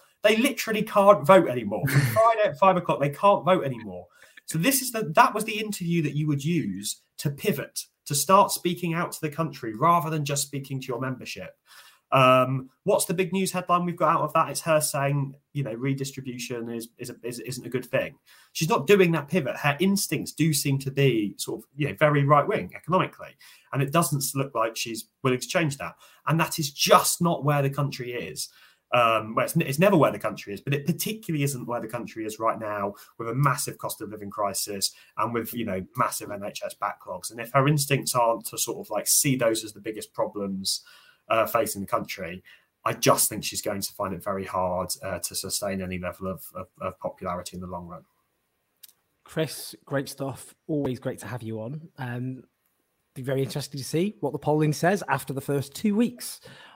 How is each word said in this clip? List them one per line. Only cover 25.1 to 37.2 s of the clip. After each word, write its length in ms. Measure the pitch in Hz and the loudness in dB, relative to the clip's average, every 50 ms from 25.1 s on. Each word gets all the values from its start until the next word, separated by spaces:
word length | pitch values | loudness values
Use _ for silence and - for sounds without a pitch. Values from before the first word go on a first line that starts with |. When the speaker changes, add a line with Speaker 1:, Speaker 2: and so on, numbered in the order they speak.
| _ _ | _ _
Speaker 1:
willing 180 | - 131 127 123 | -2 0 0 0
to 80 | - - | -2 -2
change 300 | - 180 165 147 139 - | 0 0 0 0 -2 -4
that. 160 | - - - _ - - - _ - | -8 -12 -12 _ -20 -20 -20 _ -2
And 120 | 135 151 165 | 0 0 0
that 200 | 160 - - 165 | 0 -2 -2 -4
is 120 | 151 139 | -4 -4
just 520 | - - - 190 202 175 - - - - | -2 -2 4 8 8 8 8 4 0 2
not 220 | 175 170 160 139 131 | 2 0 0 2 2
where 180 | 147 147 143 | 2 2 4
the 80 | 139 139 | 2 2
country 420 | 139 147 139 131 135 - 120 123 | 0 0 -2 -2 -4 -6 -10 -8
is. 380 | 120 117 - - - - - - _ - - - _ _ _ - | -8 -8 -8 -8 -8 -10 -10 -10 _ -20 -20 -20 _ _ _ 0
Um, 420 | - 123 117 113 113 107 107 107 113 | 2 4 6 6 4 2 0 -2 -2
well, 120 | 131 120 | -2 0
it's, 100 | 113 - | 0 0
n-, 60 | 165 | 0
it's 160 | 156 139 135 151 | 0 0 2 4
never 180 | 185 202 202 | 4 6 6
where 160 | 160 123 107 | 6 6 4
the 60 | 101 98 | 2 -2
country 340 | - 107 98 - - 104 | -6 -6 -6 -6 -10 -10
is, 80 | 101 95 | -10 -10
but 140 | - 135 143 | -4 -4 -4
it 100 | 143 143 | -2 -2
particularly 600 | 170 170 - - 196 220 220 - - 160 147 143 | -2 -2 -2 -2 -6 -6 -8 -6 -6 -2 -2 0
isn't 220 | 139 139 120 110 | -2 -2 -4 -6
where 140 | - 120 117 | -6 -6 -6
the 80 | 107 - | -6 -6
country 380 | - 120 104 - - 113 110 | -8 -8 -10 -10 -10 -8 -8
is 120 | 110 107 - | -8 -6 -2
right 220 | 113 113 - 101 | -2 -2 -2 -2
now 320 | 110 104 104 104 101 101 101 - - - _ | -4 -6 -4 -4 -4 -4 -6 -8 -20 -20 _
with 140 | - 117 117 | -10 -8 -6
a 40 | 117 | -2
massive 440 | 135 143 135 131 139 - 123 - - | 0 2 2 0 0 -4 -8 -8 -8
cost 240 | - 107 - - | -8 -8 -8 -8
of 80 | 110 101 | -10 -12
living 180 | 107 107 101 101 | -12 -12 -12 -12
crisis 640 | - 107 104 98 95 - - 104 101 98 - - - - - _ - | -6 -4 -4 -2 -2 -4 -6 -6 -6 -4 -4 -4 -6 -6 -20 _ -6
and 160 | - 110 117 | -4 -4 -2
with, 220 | 117 117 113 - 120 | -2 -4 -4 -4 -6
you 100 | 120 120 | -6 -6
know, 180 | 104 92 95 92 - - | -4 -4 -6 -6 -6 -4
massive 340 | 127 117 101 - - 107 101 | -2 -2 -2 -2 -6 -10 -10
N 140 | 104 101 98 | -10 -10 -10
H 160 | - - - | -10 -10 -8
S 120 | 101 95 - | -10 -10 -8
backlogs. 560 | - 104 101 - - - 104 92 90 | -6 -6 -6 -6 -8 -12 -12 -12 -10